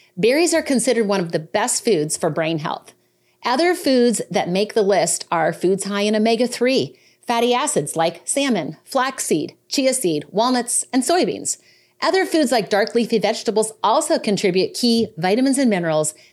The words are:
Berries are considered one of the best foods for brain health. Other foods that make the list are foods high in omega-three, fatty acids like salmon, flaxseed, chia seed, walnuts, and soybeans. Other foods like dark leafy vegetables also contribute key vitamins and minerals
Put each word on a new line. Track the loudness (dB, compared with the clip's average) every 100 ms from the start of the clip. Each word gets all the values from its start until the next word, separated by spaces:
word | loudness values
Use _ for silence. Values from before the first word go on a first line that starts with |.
| _ 0
Berries | 2 4 2
are | 0
considered | 0 0 2 0 2
one | 0
of | -2
the | -4
best | -4 -2 -2 -2 0
foods | 0 0 -2
for | -2
brain | -2 -2 -2
health. | -4 -8 -12 -20 _ _ _ _ -4
Other | 0 2
foods | 2 2 4 4 2 -2
that | -2 0
make | 0 0
the | 0
list | 2 2 2 -2 -4
are | 0 0
foods | 0 0 0 -2
high | -2
in | 0
omega-three, | 2 2 2 0 0 0 0 -2 -8 _ _ -4
fatty | 0 2
acids | 0 0 -2 -2 -2
like | -2 -2 -6
salmon, | -2 0 -2 -4 -10
flaxseed, | -6 -2 -2 -4 -2 -2 -2 -10 -8
chia | -2 0
seed, | 0 -2 -2 -4
walnuts, | -2 0 0 -2 -4 -2
and | -2
soybeans. | 2 2 0 -2 -6 -8 _ _ _ -6
Other | 0 0 2
foods | 2 2
like | 0 0
dark | 0 0 0
leafy | 0 0
vegetables | 0 -2 -2 -2 -2 -2
also | 0 2 2 -2
contribute | 0 0 0 0 -2
key | 0 0 2 0 -2
vitamins | 0 2 2 2
and | 2
minerals | 2 0 0 -2 -6 -12